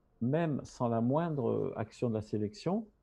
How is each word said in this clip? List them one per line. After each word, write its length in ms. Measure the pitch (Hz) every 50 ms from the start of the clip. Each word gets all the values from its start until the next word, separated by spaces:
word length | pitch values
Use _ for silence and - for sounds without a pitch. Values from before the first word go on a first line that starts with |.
| _ _ _ -
même 400 | 113 123 135 160 170 160 143 - -
sans 240 | - - - 127 117
la 120 | 117 113
moindre 720 | 117 120 135 156 170 170 156 139 117 113 110 107 104 98 -
action 340 | 107 110 - - - - 120
de 40 | 110
la 60 | 110
sélection, 680 | 104 - - 107 107 101 104 - - 165 185 220 226 - _ _